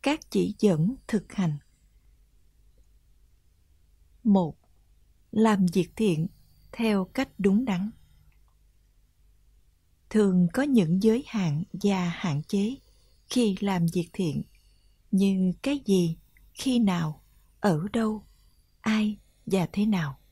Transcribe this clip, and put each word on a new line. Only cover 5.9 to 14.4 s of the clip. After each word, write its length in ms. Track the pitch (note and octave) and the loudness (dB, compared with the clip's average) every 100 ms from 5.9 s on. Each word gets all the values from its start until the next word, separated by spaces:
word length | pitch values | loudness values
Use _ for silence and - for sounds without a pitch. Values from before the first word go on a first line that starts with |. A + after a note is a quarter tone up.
| - | -2
thiện 320 | A3 D#3 D#3+ - - _ - | 0 0 -4 -8 -20 _ -20
theo 340 | - A3+ G3+ F#3 | -4 -2 0 -2
cách 240 | - C4+ - | -6 -8 0
đúng 280 | G3 G3+ B3+ | 2 2 0
đắn. 260 | F3+ G#3 - - _ - _ _ _ _ _ _ _ _ _ _ _ _ _ _ _ _ _ _ | -4 -4 -10 -20 _ -20 _ _ _ _ _ _ _ _ _ _ _ _ _ _ _ _ _ _
Thường 380 | G#3+ G3+ F3+ F3 | 2 4 4 2
có 100 | - | 0
những 400 | D4 B3 D#3+ F#3 | 2 2 4 2
giới 200 | A3 A#3 - | 2 2 -2
hạn 360 | A3 F3 D3 F3+ | -4 -2 -2 -6
và 360 | F3+ G3+ F#3+ F3 | -4 -2 0 -2
hạn 340 | E3+ F#3 C#3+ | -4 -4 -4
chế 320 | - G3+ G#3 C4+ _ _ _ _ _ | -4 -4 -4 -6 _ _ _ _ _
khi 260 | B3 A3+ F#3+ | 0 0 0
làm 260 | G3+ F#3 E3+ | -2 0 0
việc 160 | F3 E3+ | -2 -6
thiện, 300 | - F3 C#3+ | -4 -4 -4